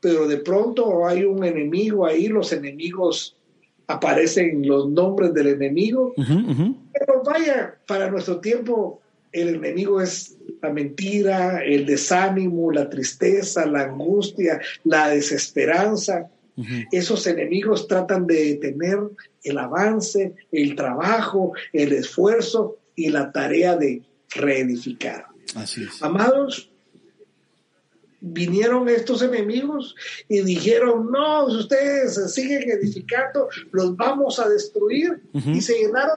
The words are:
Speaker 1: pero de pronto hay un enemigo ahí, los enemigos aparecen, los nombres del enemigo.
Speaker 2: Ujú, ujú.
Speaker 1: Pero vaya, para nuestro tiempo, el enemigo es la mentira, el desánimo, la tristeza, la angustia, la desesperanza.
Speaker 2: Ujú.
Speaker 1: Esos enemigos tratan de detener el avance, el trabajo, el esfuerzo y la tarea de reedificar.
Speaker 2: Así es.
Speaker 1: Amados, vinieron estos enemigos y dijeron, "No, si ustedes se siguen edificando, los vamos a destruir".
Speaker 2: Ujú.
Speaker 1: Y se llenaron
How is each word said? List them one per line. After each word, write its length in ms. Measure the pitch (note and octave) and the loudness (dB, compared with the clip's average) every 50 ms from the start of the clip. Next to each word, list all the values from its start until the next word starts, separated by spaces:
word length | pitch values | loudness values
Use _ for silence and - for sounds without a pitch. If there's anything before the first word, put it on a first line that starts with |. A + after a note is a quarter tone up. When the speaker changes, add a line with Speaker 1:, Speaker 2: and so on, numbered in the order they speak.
Speaker 1:
pero 260 | - F3+ E3+ D#3+ D#3 | 2 2 2 2 2
de 120 | D3 D3 C#3+ | 0 0 -2
pronto 680 | - F3 F#3 G3+ A3 B3 A#3+ B3+ A#3 A3 F#3+ E3+ E3+ | -2 0 0 2 2 0 0 0 0 2 2 2 2
hay 180 | F3 F3 F3+ G3 | 2 2 2 2
un 200 | G3+ G3 F#3+ F#3+ | 2 0 0 0
enemigo 600 | F3 E3 D#3+ D3 D3 E3 F#3 G#3+ A3 G#3 G3+ F3+ | -2 -2 -2 -2 -2 0 0 0 0 0 0 2
ahí, 200 | D#3+ D#3 E3 F#3+ G#3+ | 2 2 2 0 2
los 240 | G#3+ G#3 F3 - E3+ | 0 0 0 0 -4
enemigos 840 | D3 C#3+ C#3+ C#3 D3 E3 F3+ F3+ F#3+ F#3 E3+ D#3 - - - _ _ _ _ _ _ _ _ _ _ _ | -4 -6 -8 -10 -8 -8 -8 -4 0 0 0 0 -2 -8 -12 _ _ _ _ _ _ _ _ _ _ _
aparecen, 800 | - - - - - - - E3 E3 - G3 F3+ E3 D#3 D3 C#3 | -8 -6 -2 0 0 2 2 2 2 2 2 2 2 0 0 2
los 220 | C#3 C#3+ C#3 C#3 C#3+ | 2 2 2 2 2
nombres 440 | D3 E3 F3+ F#3+ G3 G3+ G3 F3 D#3+ | 2 2 2 2 2 2 0 2 2
del 140 | D3+ C#3+ C#3 | 2 2 2
enemigo. 640 | C#3 C#3 C#3 C#3 C#3+ E3 G3+ A3 A#3 C4 B3+ B3 B3+ | 2 2 0 -2 0 0 0 0 2 0 0 0 -2
Speaker 2:
Ujú, 160 | - C#3 A2+ D3 F3+ A#3+ A3+ | -4 0 2 2 2 2 0
ujú. 260 | C#3 A#2+ E3 G#3+ C4+ - - - _ | 0 0 0 0 -2 -4 -10 -8 _
Speaker 1:
Pero 300 | C#4 C#4 - C4+ B3+ B3+ | -4 2 2 2 2 2
vaya, 520 | C#4 D4+ D#4+ E4 D4+ C4+ B3 - - - _ _ | 0 0 0 0 2 0 0 -2 -4 -10 _ _
para 240 | - G3+ G3 F#3+ F#3 | -4 -2 -2 -2 -2
nuestro 300 | G3 F#3 - - F3+ F3 | -2 -4 -4 -4 -6 -4
tiempo, 600 | - G#3+ A#3 B3 A#3+ A#3 A#3+ A3 G3+ - - - _ _ _ _ _ _ | 0 -2 -2 -2 0 -2 -2 -2 -2 -4 -6 -14 _ _ _ _ _ _
el 200 | - E3+ F3 E3+ E3 | -4 -2 0 0 -2
enemigo 440 | D#3 D3+ D3 D#3 F3+ G3 G3 G3+ F#3+ | -2 -4 -4 -4 -2 0 2 2 2
es 360 | F#3 F3+ - - - - - _ - - - - | 2 0 -4 -8 -10 -12 -18 _ -18 -18 -14 -8
la 100 | - D3+ | -6 -4
mentira, 920 | D3 D3+ C#3+ C#3 C#3+ - F#3+ G3 G#3 G#3 G3+ G3 F#3+ F#3+ F3+ F3+ F#3 D#3 C#3 | -4 -2 -4 -6 -6 -6 -6 -2 0 2 2 2 2 2 0 0 -2 -2 0
el 220 | C#3+ C#3+ C#3 C#3+ | 2 2 2 4
desánimo, 880 | C#3+ C#3+ - - - F#3 F3+ F#3+ G3 F#3+ F#3+ F#3+ F3+ E3+ E3+ E3 D#3+ D3+ | 2 0 0 2 2 2 2 4 2 2 0 0 0 0 0 0 2 2
la 160 | C#3+ C#3 - | 0 -2 -2
tristeza, 760 | - C3+ B2+ - - - - F3+ G3 G3 F#3+ - - F3+ D#3+ | -4 -6 -6 -6 -4 0 2 2 4 2 0 -2 -2 -2 0
la 160 | D3+ D3 C#3+ C#3 | 0 0 0 -2
angustia, 760 | C3 C3+ C#3 D3+ E3 G3 G#3 F#3+ G3 - - F#3+ E3 D#3 D#3 - - - - _ | -2 -4 -4 -2 0 2 2 0 -2 -4 -2 0 0 0 -2 -4 -10 -12 -2 _
la 240 | E3 D#3+ D#3 D#3 D3+ | 2 4 4 4 4
desesperanza. 1200 | D3 D3 C#3+ - D3+ C3 - - - C#3+ C3+ D3+ D#3+ F3 G3 G#3+ A3 G3 - - F#3+ F3 E3+ - _ _ _ _ _ | 4 2 0 0 -2 -4 -4 -4 -2 0 2 2 2 2 2 2 0 -2 -2 -2 -4 -4 -4 -8 _ _ _ _ _
Speaker 2:
Ujú. 180 | - A#2+ G#2 B2+ A#2+ A2+ - | -10 -8 -6 -6 -6 -4 -2
Speaker 1:
Esos 360 | - F3+ F3 - A3+ G3 - F#3+ | -2 -2 0 0 -2 -2 0 -2
enemigos 580 | F3 E3 D3+ D#3 E3+ G3 G3+ A3 G#3 - - | 0 0 0 -2 -2 0 2 2 0 0 0
tratan 400 | - G3+ F#3 F3 E3+ G3 F#3 F3+ | 0 0 0 2 0 0 0 2
de 280 | E3+ E3 D#3+ D3+ D3 D3 | 2 2 4 4 2 0
detener 420 | C#3+ - C#3 C3+ C#3+ E3 F3+ G3 G3+ G#3 G#3 G#3 - - - _ _ - | -2 -4 -6 -4 -2 -2 -2 0 -2 -2 -6 -10 -14 -20 -20 _ _ -8
el 140 | D#3 C#3 C#3+ | -6 -4 -4
avance, 760 | B2+ B2+ D3+ F3 G3+ G#3+ A3 A3 - - - G3 G3 F#3 - - - _ | -4 -4 -2 0 0 2 2 0 -2 0 0 0 0 0 -4 -12 -14 _
el 240 | - D#3 C#3+ C#3+ C#3 | -2 0 0 0 0
trabajo, 800 | - C3+ B2+ B2 C#3 E3 F#3+ A3+ A3+ G#3+ - G3 G3 F#3 F3 - - - - - | -2 -4 -4 -4 -2 0 0 0 0 0 0 0 0 0 0 -4 -8 -14 -4 0
el 200 | D#3 C#3+ C#3 C#3+ | 0 2 2 2
esfuerzo 880 | C3 C3 - - - F3 G3+ A3+ A#3 G3 - - - - - - - _ _ _ | 0 -2 -4 0 2 4 4 4 2 0 0 0 -2 -2 -2 -6 -14 _ _ _
y 120 | - E3 D3+ | -4 -2 0
la 220 | D3+ C#3+ C#3 - | 0 0 -2 -2
tarea 460 | - D3 C#3 C#3 D3 E3 F3 F3+ F3 | -4 -4 -2 0 2 2 4 4 2
de 260 | D#3+ D3 C3+ B2 A#2+ - _ _ _ _ _ - | 2 0 0 -2 -4 -10 _ _ _ _ _ -8
reedificar. 920 | - C#3+ C#3+ C3+ C3 C3 B2 A#2+ A#2+ - - A#2+ - - - - - - - _ - _ - - | -2 0 0 0 0 0 -2 -2 -4 -6 -10 -10 -8 -8 -10 -10 -10 -16 -20 _ -20 _ -14 -12
Speaker 2:
Así 280 | A#2 G#2+ - - A#2+ A2 | -10 -10 -10 -10 -10 -10
es. 180 | - - - D3+ | -12 -10 -6 -4
Speaker 1:
Amados, 680 | D3+ F3 G3 A3 B3+ C4+ C#4 C#4+ B3+ - - - _ _ _ _ _ _ - _ _ _ _ - _ _ _ _ _ _ _ _ _ _ _ _ _ _ _ _ _ _ _ | -2 0 2 4 4 4 2 2 -2 -4 -10 -14 _ _ _ _ _ _ -20 _ _ _ _ -20 _ _ _ _ _ _ _ _ _ _ _ _ _ _ _ _ _ _ _
vinieron 680 | - F3 E3 E3 F3 F3 F3+ G3+ A3 A#3 B3 B3+ B3 A#3+ | -14 -10 -6 -4 -2 0 2 2 4 4 2 2 2 2
estos 340 | A#3+ A3+ - - B3+ G#3 B3 | 2 2 2 0 0 0 2
enemigos 720 | B3+ A#3+ A3 G3+ G#3 A3+ B3+ C#4 C#4+ D4+ C#4 B3+ - - - - - - - - _ | 0 2 0 -2 0 -2 -2 -2 -2 -4 -6 -8 -8 -14 -16 -16 -14 -14 -16 -6 _
y 120 | G#3+ G3 F#3+ | 0 2 2
dijeron, 680 | F#3 F3+ E3 E3 G3+ A#3 A#3+ B3 B3 A#3 A3+ A3+ A#3 | 2 0 0 2 2 4 4 4 4 2 2 0 0
"No, 400 | B3+ C#4 D4 D4+ D4+ D4+ C#4+ B3+ | 0 0 2 2 2 2 2 2
si 60 | A3+ | 0
ustedes 580 | A3+ G#3+ - C#4 C4+ C#4 C#4+ C#4 C#4 C4 A3 F3+ | -2 0 0 2 2 2 2 2 0 0 0 0
se 140 | G3 G3 E3+ | -2 -4 -4
siguen 420 | - - C4 C4+ C#4+ C#4 A#3+ A#3+ | -4 -4 -2 -2 -2 -2 0 -2
edificando, 760 | A3 G3+ G3 G#3 - F#3 F#3 - A#3 B3 C4+ B3+ - C#4+ C4 - - - - - - | -2 0 -2 -2 -4 -6 -8 -4 -2 -2 -2 -2 0 -2 -2 -2 -4 -12 -14 -4 -2
los 240 | F#3 F#3 F3+ F3+ | 0 0 0 0
vamos 420 | F3+ A#3+ C4+ C#4+ C#4+ C#4 B3+ A#3 - | 0 0 0 2 2 0 0 0 0
a 100 | A3+ G#3 | 2 2
destruir". 720 | G#3 G#3 - - _ G#3+ G3+ G#3+ B3 C#4+ D#4+ F4+ F4 - - - - | 2 2 0 -2 _ 0 0 2 2 2 0 0 -2 -4 -10 -8 -8
Speaker 2:
Ujú. 180 | D3 A#2 C3 | -4 -2 0
Speaker 1:
Y 100 | D3+ E3+ | 0 0
se 140 | G3 A#3+ A#3 A3+ | 2 0 2 2
llenaron 380 | G#3+ G#3 A3 B3+ C#4 D#4 D#4 | 2 2 2 2 2 2 0